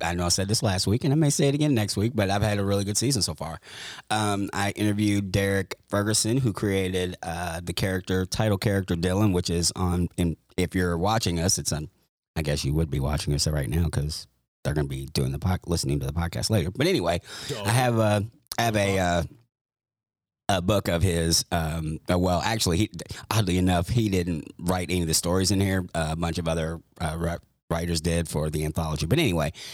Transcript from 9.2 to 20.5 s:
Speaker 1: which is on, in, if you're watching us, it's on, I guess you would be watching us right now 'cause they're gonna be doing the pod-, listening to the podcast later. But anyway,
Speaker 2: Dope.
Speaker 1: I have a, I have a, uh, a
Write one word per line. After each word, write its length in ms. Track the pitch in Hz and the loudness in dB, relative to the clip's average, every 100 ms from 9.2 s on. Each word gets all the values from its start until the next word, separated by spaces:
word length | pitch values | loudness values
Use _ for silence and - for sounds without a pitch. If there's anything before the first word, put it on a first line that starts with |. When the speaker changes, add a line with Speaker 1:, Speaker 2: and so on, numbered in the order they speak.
| 107 | 4
Speaker 1:
which 160 | 90 90 | 2 0
is 220 | 85 82 - | 0 0 0
on, 320 | 92 90 87 - | 0 2 0 0
in, 180 | 87 78 _ - | 0 -2 _ -2
if 180 | 90 92 | -2 0
you're 220 | 90 85 | 0 2
watching 420 | 95 113 98 87 | 2 2 0 0
us, 180 | 87 92 | 0 0
it's 140 | 73 | -2
on, 160 | 76 78 - _ _ _ - | -4 -6 -14 _ _ _ -4
I 60 | |
guess 240 | 73 71 71 | -2 -2 0
you 80 | |
would 180 | 76 80 | 0 0
be 80 | 71 | -2
watching 340 | 67 73 - | -2 -2 -2
us 140 | 71 - | 0 0
right 220 | 76 69 | -2 0
now 180 | 82 82 | 0 2
'cause 400 | 73 73 - - _ _ _ - | 0 -2 -6 -14 _ _ _ -4
they're 80 | |
gonna 160 | 73 71 | -2 -2
be 160 | 67 67 | -4 -4
doing 260 | - 65 | -2 -2
the 80 | 69 | -2
pod-, 220 | 90 90 - | 0 -2 -2
listening 340 | 85 67 71 | -2 0 -2
to 40 | 67 | -2
the 80 | |
podcast 360 | 78 85 - - | -2 -2 -2 0
later. 200 | 110 82 | 0 0
But 160 | 104 151 | 0 0
anyway, 360 | 175 85 90 - - - | 2 0 -2 -4 -14 -10
Speaker 2:
Dope. 180 | 127 101 | -6 0
Speaker 1:
I 60 | |
have 260 | 113 113 117 | 2 2 4
a, 280 | 110 104 107 - _ - | 4 2 0 -8 _ -2
I 40 | |
have 140 | 117 107 | 0 2
a, 240 | 101 95 | 2 2
uh, 240 | 90 87 76 - _ _ _ _ _ _ _ _ _ _ | 2 2 -2 -8 _ _ _ _ _ _ _ _ _ _
a 120 | - | -2